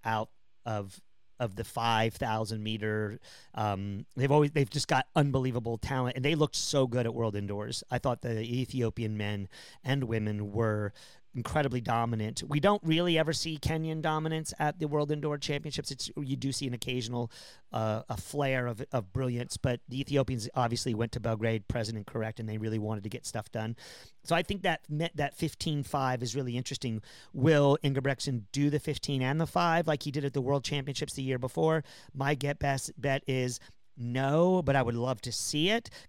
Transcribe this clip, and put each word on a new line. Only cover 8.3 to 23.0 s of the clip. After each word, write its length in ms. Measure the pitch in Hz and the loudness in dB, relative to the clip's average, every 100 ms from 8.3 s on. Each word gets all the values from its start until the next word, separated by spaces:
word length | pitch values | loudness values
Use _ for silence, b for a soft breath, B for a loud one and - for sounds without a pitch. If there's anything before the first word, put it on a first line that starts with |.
| 113 | -4
Ethiopian 720 | 113 123 123 131 113 - 110 107 | -2 -2 -2 0 0 0 -4 -2
men 320 | 104 104 98 B B B | -2 -2 -6 B B B
and 220 | - 139 | -2 0
women 480 | 120 113 107 104 104 | 2 0 0 -2 -2
were 400 | 104 113 107 104 - B B - | 0 2 2 -2 -6 B B -12
incredibly 460 | 127 - 151 139 123 | -8 -2 0 2 0
dominant. 640 | 113 117 117 113 107 - - | 0 2 2 0 -2 -4 -2
We 140 | 147 | 2
don't 220 | 190 208 | 4 4
really 320 | 160 160 175 160 | 2 2 4 2
ever 160 | 156 | 2
see 240 | 147 165 151 | 0 -4 -2
Kenyan 460 | - 160 160 160 | -2 0 -2 -2
dominance 500 | 160 156 160 160 156 - | 0 0 0 -2 -4 -2
at 200 | 151 160 | -2 0
the 80 | 151 | 0
World 240 | 147 147 | 0 0
Indoor 280 | 151 151 147 | 0 -2 -4
Championships. 520 | - 143 151 139 - | -2 -4 -4 -6 -6
It's, 200 | 135 - | -6 -8
you 220 | - 139 131 | -6 -4 -2
do 160 | 135 | -2
see 140 | 123 135 | -2 -2
an 80 | |
occasional, 580 | 120 - 127 113 120 120 B B B - | -4 -2 -2 -2 -2 -4 B B B -6
uh, 300 | 117 110 107 - | -2 0 0 -2
a 80 | 107 | -6
flare 480 | - 147 139 131 123 | -4 -2 0 2 0
of, 180 | 107 - | -4 -4
of 220 | 123 92 | -4 -2
brilliance, 420 | 135 127 120 120 - | -2 -2 -2 -4 -4
but 240 | 135 - - | -2 -2 -4
the 100 | 127 | -6
Ethiopians 520 | 135 139 131 123 104 | 0 2 2 0 -2
obviously 400 | - 120 117 131 | 0 2 2 0
went 160 | 110 117 | 0 0
to 80 | 120 | -2
Belgrade, 460 | 113 110 113 113 - | -2 0 0 0 -2
present 280 | 120 110 110 | -4 -2 -4
and 100 | 101 | -6
correct, 320 | 123 110 110 | -6 -6 -6
and 80 | 110 | -6
they 120 | 110 | -4
really 200 | 110 110 | -2 -2
wanted 260 | 107 107 | -2 -4